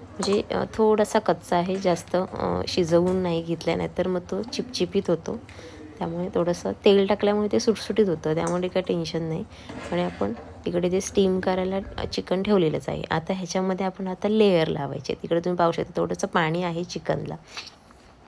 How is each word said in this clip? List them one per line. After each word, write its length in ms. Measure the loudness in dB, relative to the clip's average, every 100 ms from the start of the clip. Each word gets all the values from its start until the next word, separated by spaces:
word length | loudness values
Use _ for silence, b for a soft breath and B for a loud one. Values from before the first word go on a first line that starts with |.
| B -6
म्हणजे, 220 | 0 0 0
अ, 120 | -2 -2
थोडासा 460 | 2 4 4 4 2
कच्चा 380 | 2 -2 0 0
आहे, 180 | 0 0
जास्त, 400 | 0 0 0 -2
अ, 460 | 0 -2 -2 -2 0
शिजवून 480 | 0 4 4 4 2
नाही 260 | 0 -2
घेतला, 340 | -2 -4 -2 0
नाहीतर 320 | -2 -2 -2
मग 120 | -2 -4
तो 120 | -6
चिपचिपीत 600 | -6 -6 -6 -2 0 0 0
होतो. 300 | 0 -2 -8 -10 B B B B -8
त्यामुळे 300 | -6 -4 -2 0
थोडंसं 360 | 0 0 -2 4 6
तेल 200 | 8 6
टाकल्यामुळे 400 | 4 2 2 2
ते 80 | 0
सुटसुटीत 500 | 2 0 0 2 2
होतं, 260 | 2 0 0
त्यामुळे 320 | 0 0 0
काही 180 | -2 0
टेन्शन 360 | -2 -2 -4
नाही. 200 | -4 -6 -8 B B B -4
आणि 120 | -2
आपण 300 | -2 -2 -4 -4 -12 -10 -4
इकडे 240 | 0 0
जे 120 | 0
स्टीम 380 | 0 2 4 2
करायला, 400 | 0 0 -2 -4 -6 -8
अ, 80 | -6
चिकन 380 | -4 -2 0
ठेवलेलंच 460 | 4 4 4 0 -4
आहे. 140 | -6 -2
आता 220 | -2 -2
ह्याच्यामध्ये 520 | -4 -2 -2 0 -2 -4
आपण 220 | -4 -8
आता 200 | -4 2
लेयर 400 | 6 6 6 2
लावायचे 460 | 0 -4 -6 -6
आहेत. 120 | -6 0
इकडे 140 | 0
तुम्ही 180 | 0 2
पाहू 140 | 2
शकता 300 | 2 -2 -2
थोडंसं 260 | -2 -2 0
पाणी 360 | 0 2 0
आहे 200 | -2 -4
चिकनला. 520 | -6 -6 -4 -4 -4 -10 -14 B B B -20 -20 -20 -20